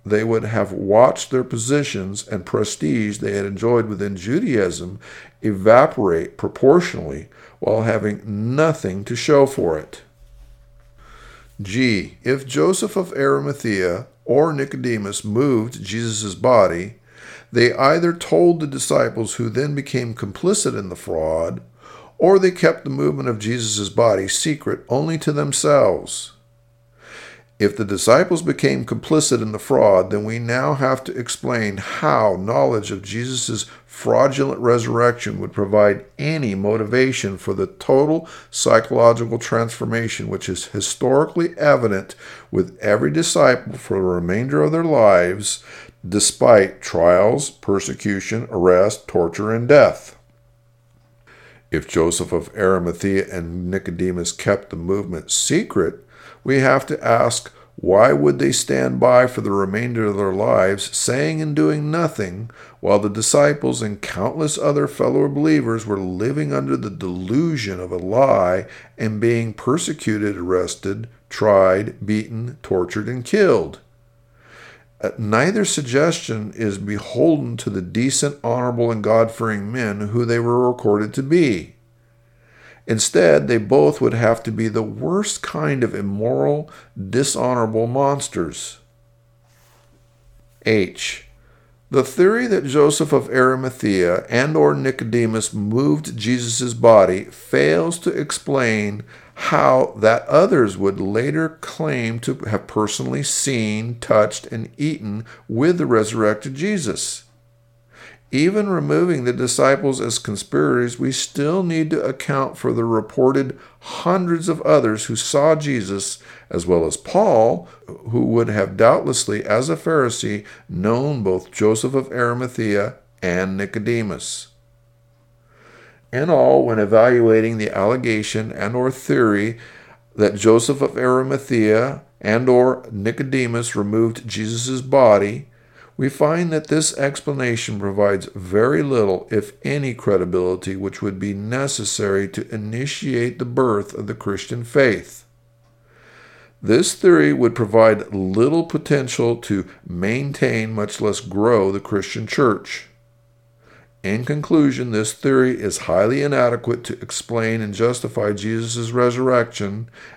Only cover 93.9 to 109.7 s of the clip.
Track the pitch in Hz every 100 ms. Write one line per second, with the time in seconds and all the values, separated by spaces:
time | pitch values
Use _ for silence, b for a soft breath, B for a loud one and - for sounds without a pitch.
93.9 | 95 87 90 - 117 143 156 147 143 135
94.9 | 131 117 120 117 110 - 110 101 117 143
95.9 | 151 151 120 104 123 117 113 123 117 117
96.9 | 110 90 92 - - - 131 143 165 165
97.9 | 170 175 - 147 - - 135 120 110 104
98.9 | 104 - B B - - 151 139 131 -
99.9 | 110 107 113 - 143 202 165 110 92 98
100.9 | 98 98 107 139 156 160 - - - 156
101.9 | 135 113 117 127 135 - 104 - 107 107
102.9 | - 127 135 139 - 139 123 110 107 117
103.9 | 120 - 110 107 - - 117 - - 147
104.9 | 160 107 104 113 B B 113 156 180 143
105.9 | 113 107 113 107 107 147 135 190 208 123
106.9 | 85 - - _ _ _ _ _ _ _
107.9 | B B B - 131 165 214 202 180 147
108.9 | 151 175 151 123 123 127 131 135